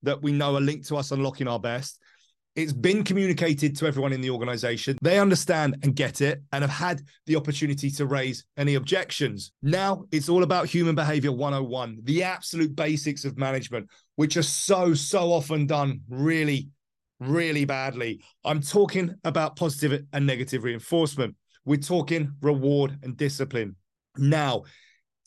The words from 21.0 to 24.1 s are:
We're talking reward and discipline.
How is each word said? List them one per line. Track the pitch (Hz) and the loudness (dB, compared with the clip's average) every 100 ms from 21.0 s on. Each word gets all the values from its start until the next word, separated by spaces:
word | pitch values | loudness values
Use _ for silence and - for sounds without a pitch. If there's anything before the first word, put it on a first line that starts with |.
| 156 139 120 - _ _ | 2 0 -4 -4 _ _
We're | 139 143 | 0 2
talking | 143 175 151 165 147 143 | 2 2 2 0 -2 0
reward | 151 139 139 143 139 139 | 2 4 4 4 2 0
and | 127 120 | -10 -2
discipline. | 147 143 135 123 104 95 _ _ _ | -2 -2 -4 -2 -4 -6 _ _ _